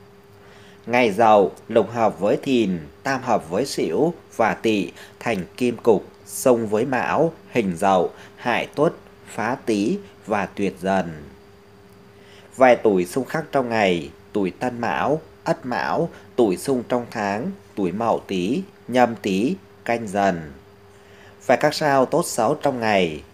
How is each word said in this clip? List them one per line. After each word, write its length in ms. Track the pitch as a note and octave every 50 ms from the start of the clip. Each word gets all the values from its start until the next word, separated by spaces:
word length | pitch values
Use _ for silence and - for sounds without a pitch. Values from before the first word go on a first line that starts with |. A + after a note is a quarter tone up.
| - - - - - - - - - - - - - - - - -
Ngày 260 | A2+ A#2 B2 B2+ A2 F#2
Dậu, 400 | G#2 A#2 A2 G#2+ G#2 F#2+ - - - - -
lục 220 | A2 A#2 G2+ G2+
hợp 300 | A2+ A#2+ A2+ G#2 F#2+ -
với 160 | F#2+ G#2+ C3+ D3 -
Thìn, 360 | C#3 C3 A#2+ A2 F#2+ F2+ E2 D2+ D2 - - -
tam 200 | C3+ C#3 B2+ A#2+
hợp 280 | B2 A2 F#2+ - -
với 160 | - G2+ C#3
Sửu 480 | C#3+ - - B2 E2+ D#2+ G#2 C#3+ F3 F3 - - - -
và 180 | - A2+ A2 F3+
Tỵ, 380 | - - A2+ G#2+ G2+ F#2 - - - - - - -
thành 240 | - B2 A2+ F#2+ E2 - -
kim 200 | - B2+ B2 A2+
cục, 300 | - - A#2+ G#2 F2 - - - - -
xung 400 | - - - - C3+ B2 A#2 A2+
với 180 | G#2 G#2+ G#2+ B2
Mão, 480 | C#3+ B2+ A#2 F2+ - E2+ A#2 D#3 E3 D#3+ - - -
hình 260 | - B2+ G#2+ F#2+ E2+
Dậu, 340 | D#2+ G2 G2 F#2+ F#2 E2+ - - - - - -
hại 300 | - - B2 A2+ F#2 C#2
Tuất, 260 | - - C#3 D3 F3 E3+ - - - - - - -
phá 280 | - - G#2+ A#2 C3 C3+ -
Tý 320 | - A2 G2+ G2+ B2 F#3 G3+ - - - - -
và 200 | - G#2+ G2+ F#2+
tuyệt 280 | - - - G2+ F#2 - -
Dần. 420 | F2+ F#2+ G2 F#2+ F2 E2+ D#2+ D2+ C#2+ C#2+ - - - - - - - - - - - - - - - - - - - - - - - - -
Vài 200 | - C3 B2+ A#2+
tuổi 300 | A#2 - A2+ G2 F#2 F2
xung 180 | - - C#3 B2
khắc 200 | - - D#3+ D3+ - -
trong 160 | C#3 B2+ A#2+
ngày, 420 | A2+ A2 G#2 F#2+ F2+ E2 C#2+ C#2 - - - - -
tuổi 180 | G#2 G2 F2
Tân 300 | - - B2+ B2 A#2+ A#2
Mão, 400 | A#2+ G#2 D2+ C2+ F2+ A#2+ D3 D#3+ - - - - -
Ất 220 | - E3 - -
Mão, 420 | B2+ A#2+ F2+ B1+ C#2+ F2 B2 E3+ E3 - - - - -
tuổi 200 | - A#2+ G2+ F2
xung 260 | E2+ - - C3+ B2 A2 -
trong 180 | B2+ B2 A#2+ A2
tháng, 400 | - A#2 G#2 G2+ G2+ G#2+ C3+ F#3+ G2 - - - -
tuổi 180 | - G2 F2 F2
Mậu 280 | G#2+ A#2 A2+ F#2 D2 -
Tý, 360 | - G2 F#2 F2 G2 B2+ F#3 F#3+ - - - - -
Nhâm 260 | A#2+ B2+ B2 A2+ A#2 G#2+ -
Tý, 340 | G#2+ F#2+ F#2+ A2 C#3+ F#3+ F#3+ - - - - -
Canh 240 | - A#2 A#2 A#2 G2+
Dần. 440 | F#2 G2+ G2 G2 F2+ E2 D#2 D2 C#2 - - - - - - - - - - - - - - - - - -
Về 100 | - B2+
các 180 | - - D3+ D3+
sao 320 | - D#3 D3 C#3 C3+ C3
tốt 200 | - - C#3+ C3
xấu 280 | - - - A2+ A2+ D#3
trong 260 | - - C#3+ C3 B2
ngày, 420 | A2+ A2 G#2 F#2+ F#2 D#2+ D#2 D2 - -